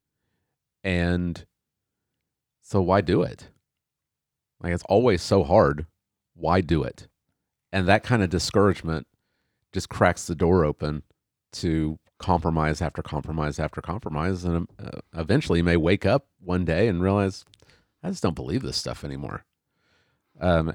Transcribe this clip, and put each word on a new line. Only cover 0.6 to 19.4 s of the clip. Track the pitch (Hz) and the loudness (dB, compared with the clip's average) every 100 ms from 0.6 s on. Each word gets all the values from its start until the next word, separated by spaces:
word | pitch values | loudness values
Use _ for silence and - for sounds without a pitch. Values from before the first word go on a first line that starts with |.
| _ _ | _ _
And | 95 90 87 87 90 85 - _ _ _ _ _ _ _ _ _ _ _ | -2 0 2 0 -2 -6 -14 _ _ _ _ _ _ _ _ _ _ _
so | - 98 | -4 0
why | 90 98 | 2 2
do | 90 120 | 2 0
it? | 175 - - _ _ _ _ _ _ _ _ _ _ _ | 0 -6 -20 _ _ _ _ _ _ _ _ _ _ _
Like, | 90 | -4
it's | 87 | -4
always | - 101 123 87 | 2 4 4 2
so | - 98 | 2 2
hard. | 78 101 76 73 78 _ _ _ _ | 6 6 6 2 -6 _ _ _ _
Why | - 78 90 | -6 0 0
do | 80 82 | 2 0
it? | 67 - - _ _ _ _ _ _ | -2 -8 -20 _ _ _ _ _ _
And | 95 92 | -4 4
that | 107 | 4
kind | - 120 | 4 0
of | 92 | 2
discouragement | 87 - 107 101 90 80 80 - _ _ _ _ _ _ | 0 0 2 2 2 -4 -6 -8 _ _ _ _ _ _
just | 95 - | -10 -8
cracks | - 92 85 - | 2 2 2 -6
the | |
door | 80 85 92 | -2 2 4
open | 76 71 76 76 - _ _ _ _ | 2 0 -4 -6 -10 _ _ _ _
to | - 87 80 78 78 _ _ | -8 -2 -2 -2 -6 _ _
compromise | - 87 85 80 78 78 | 0 0 2 0 0 -2
after | 78 - | -4 -6
compromise | - 76 69 80 73 71 | -8 -8 -6 -4 -4 -4
after | 76 - | -6 -8
compromise. | - 92 - 73 87 92 | -10 -10 -8 -4 -4 -4
And, | 87 85 - - | -2 -2 -4 -12
uh, | - - - | -16 -14 -14
eventually | 82 78 127 - 85 | -10 0 0 2 2
you | |
may | 87 85 | 4 4
wake | 80 101 95 | 4 2 2
up | 135 - _ | 0 -2 _
one | 92 92 85 | -4 -2 0
day | 82 113 | 0 0
and | 87 | 0
realize, | 92 101 98 - - _ _ _ _ _ | 0 2 0 -4 -18 _ _ _ _ _
"I | 180 | -10
just | 190 | -4
don't | 98 82 | -4 -4
believe | 65 104 | -4 -4
this | 71 - | -4 -8
stuff | 64 62 | -8 -10
anymore." | 71 67 71 - | -10 -10 -10 -12